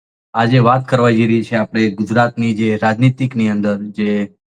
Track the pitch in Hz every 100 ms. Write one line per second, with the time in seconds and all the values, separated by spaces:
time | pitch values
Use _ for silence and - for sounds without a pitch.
0 | _ _ _ 113 117 131 113 131 131 123
1 | 120 110 113 113 110 117 104 110 110 98
2 | 104 113 120 117 117 107 113 107 110 110
3 | 127 127 131 120 110 104 104 101 104 101
4 | 104 104 101 _ _